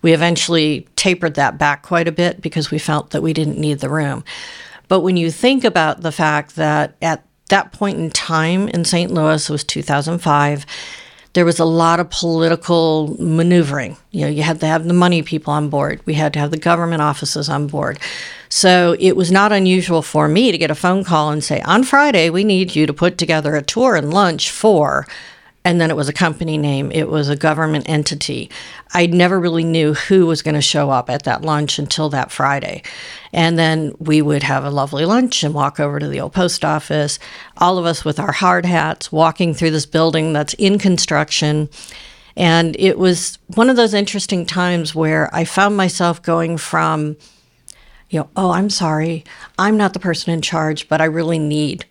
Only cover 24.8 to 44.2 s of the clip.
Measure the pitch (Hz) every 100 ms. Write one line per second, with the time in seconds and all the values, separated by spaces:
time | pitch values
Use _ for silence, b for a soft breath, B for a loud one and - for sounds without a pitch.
24.8 | 147 - 139 B B B B B 180 175
25.8 | 165 156 139 143 170 156 165 156 147 139
26.8 | 139 - 156 156 143 143 156 151 156 156
27.8 | - 151 147 147 - 143 - B B B
28.8 | B 180 175 175 180 190 175 165 165 165
29.8 | 151 151 - 190 170 156 - 151 139 151
30.8 | 143 131 123 131 - 123 156 151 147 -
31.8 | 143 - 156 139 127 - 135 139 90 90
32.8 | B B B B B - 165 165 160 160
33.8 | 151 - 156 151 147 147 143 135 139 143
34.8 | 139 165 175 226 254 - 147 151 139 -
35.8 | 147 143 147 139 - 190 180 - 156 151
36.8 | - 151 147 - B B B - 175 185
37.8 | 170 165 - 147 147 147 185 180 175 170
38.8 | 156 165 - 160 160 160 175 151 165 156
39.8 | 147 160 165 160 156 151 147 - 196 202
40.8 | 196 175 - 151 151 - 151 151 151 B
41.8 | B B B B B - 175 165 170 -
42.8 | 190 - 185 175 - - _ 185 247 254
43.8 | 226 202 202 208